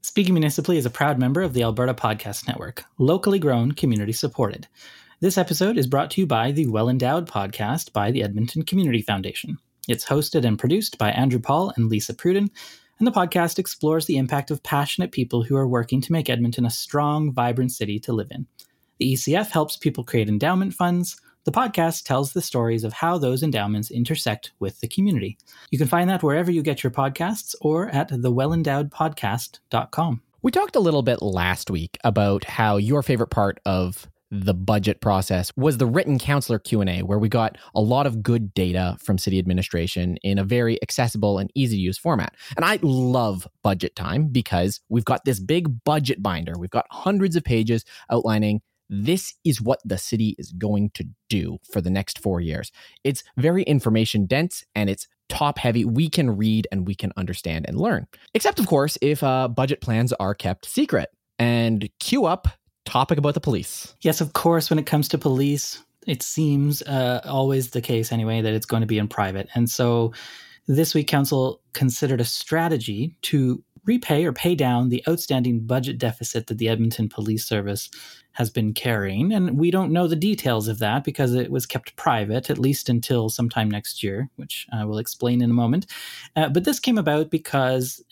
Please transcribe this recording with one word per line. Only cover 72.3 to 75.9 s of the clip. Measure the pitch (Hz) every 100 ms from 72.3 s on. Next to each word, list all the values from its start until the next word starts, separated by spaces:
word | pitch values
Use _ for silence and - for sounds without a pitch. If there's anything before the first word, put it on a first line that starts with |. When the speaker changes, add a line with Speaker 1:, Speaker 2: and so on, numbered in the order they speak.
| - - 160 165 156 113 101 147 -
Speaker 1:
to | - 147 127 123 - -
repay | - 240 - 147
or | 170
pay | 127 175 170
down | 131 120 127
the | 123 -
outstanding | 165 - 131 123 117
budget | 113 127 127